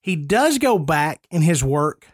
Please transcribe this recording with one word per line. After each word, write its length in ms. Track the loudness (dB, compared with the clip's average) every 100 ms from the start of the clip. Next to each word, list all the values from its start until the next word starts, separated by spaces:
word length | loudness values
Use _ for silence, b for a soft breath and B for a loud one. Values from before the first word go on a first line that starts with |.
he 140 | -4 -6
does 420 | -2 0 2 2
go 180 | 0 0
back 480 | 0 0 -2 -6 _
in 120 | 0
his 200 | 2 2
work 440 | 0 0 -2 -4 _